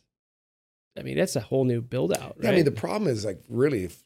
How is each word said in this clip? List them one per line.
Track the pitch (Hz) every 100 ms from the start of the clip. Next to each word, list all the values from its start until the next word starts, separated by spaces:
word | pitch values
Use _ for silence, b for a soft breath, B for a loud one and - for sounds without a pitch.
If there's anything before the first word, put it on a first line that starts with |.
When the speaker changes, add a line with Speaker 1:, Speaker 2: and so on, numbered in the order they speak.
| _ _ _ _ _ _ _ _ _ -
Speaker 1:
I |
mean, | 131 135
that's | 185 139
a |
whole | 104 131
new | 131 120
build | 117 127 156 -
out, | 139 -
Speaker 2:
Yeah, | 220
I |
mean, | 185
Speaker 1:
right? |
Speaker 2:
the | 151 -
problem | 170 202 202
is, | 113
like, | 104 95 -
really, | 117 139 127
if, | 90 -